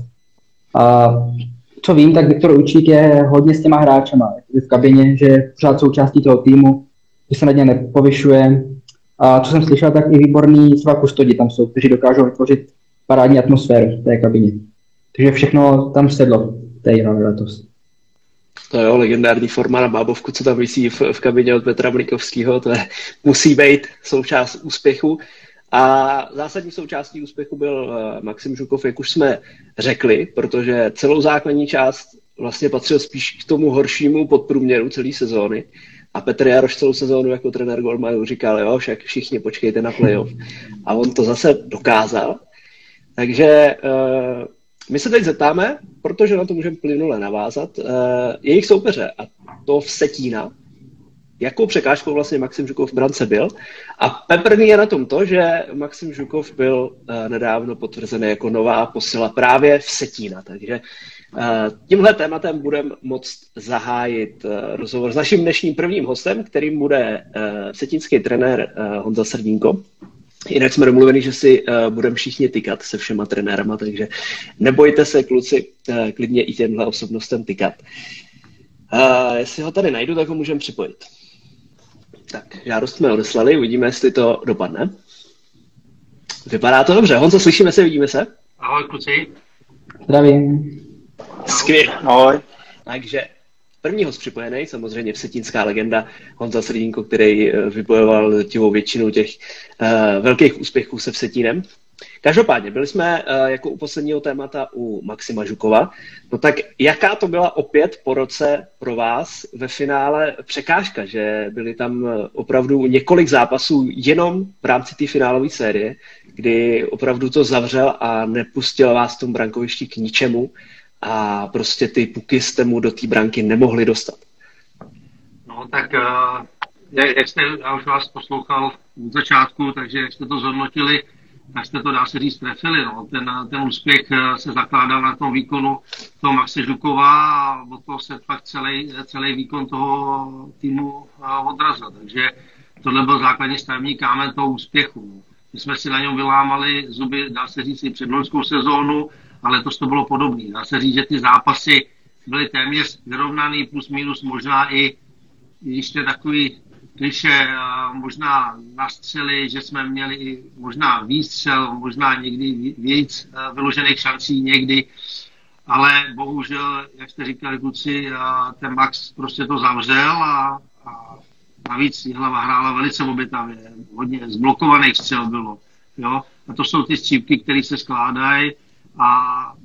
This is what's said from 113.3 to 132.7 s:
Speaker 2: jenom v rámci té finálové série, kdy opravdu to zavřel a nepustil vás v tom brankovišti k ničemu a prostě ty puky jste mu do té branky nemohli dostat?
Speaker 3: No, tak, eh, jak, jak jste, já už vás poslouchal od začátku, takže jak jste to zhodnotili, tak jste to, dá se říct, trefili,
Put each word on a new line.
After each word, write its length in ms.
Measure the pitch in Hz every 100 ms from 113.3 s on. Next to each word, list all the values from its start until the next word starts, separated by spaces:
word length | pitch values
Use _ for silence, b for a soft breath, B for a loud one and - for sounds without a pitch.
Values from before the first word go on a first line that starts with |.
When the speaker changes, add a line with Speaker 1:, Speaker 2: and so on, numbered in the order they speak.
| 135 120 131 - 147 131
Speaker 2:
jenom 540 | - 123 156 175 180 196 _
v 20 |
rámci 300 | 127 123 127
té 120 | - 143
finálové 420 | 143 127 127 139
série, 480 | - 113 101 107 - b b b
kdy 520 | - 113 117 120 117 -
opravdu 440 | 113 131 123 131
to 140 | 147
zavřel 500 | 127 127 123 131 127 -
a 260 | 117 113 110
nepustil 680 | 113 113 - 123 - 127
vás 220 | 120 120 -
v 40 |
tom 120 | 123
brankovišti 540 | 117 110 110 120 - 127
k 100 | -
ničemu 540 | 110 - 131 117 131 b b b b _
a 440 | 107 110 104 101 101
prostě 420 | 107 107 - 117
ty 180 | - 113
puky 340 | - - 131
jste 240 | 123 -
mu 160 | 120 117
do 100 | 113
té 160 | 107 117
branky 360 | 113 110 113
nemohli 420 | 107 110 127 113
dostat? 340 | 113 110 - - _ _ _ _ _ _ - - _ _ _ _ _
Speaker 3:
No, 220 | - -
tak, 240 | 139 135
eh, 40 | 135 123 127 127 127 - _ - _ _
jak, 240 | 139 139 127
jak 120 | 127
jste, 140 | - 147 151
já 140 | 131
už 100 | 135 135
vás 220 | 139 -
poslouchal 580 | 131 - 135 127 139 135 - _ - 117
od 60 |
začátku, 600 | 139 151 139 131 - 143
takže 280 | 135 123 135
jak 120 | 127
jste 140 | - 127
to 140 | 135
zhodnotili, 640 | 131 135 135 151 143 147 - _ _ _ _
tak 120 | 131 -
jste 160 | -
to, 100 | 143
dá 140 | 131 -
se 120 | 139
říct, 200 | 139 -
trefili, 460 | 127 - 165